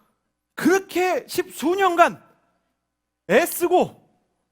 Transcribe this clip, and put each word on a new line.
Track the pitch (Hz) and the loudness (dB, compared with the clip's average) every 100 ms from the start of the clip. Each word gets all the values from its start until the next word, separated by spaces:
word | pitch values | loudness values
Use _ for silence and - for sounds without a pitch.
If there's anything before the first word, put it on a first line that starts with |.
| _ _ _ _ _ | _ _ _ _ _
그렇게 | - 254 381 381 339 370 320 - | -4 0 0 0 -4 -2 -2 -6
십수년간 | - 359 - 294 381 381 339 311 160 _ _ _ _ _ _ _ _ _ _ - | -8 -8 -6 -4 0 0 2 2 0 _ _ _ _ _ _ _ _ _ _ 0
애쓰고 | 214 339 - 349 359 190 - _ _ _ _ _ | 0 0 -2 0 2 0 -6 _ _ _ _ _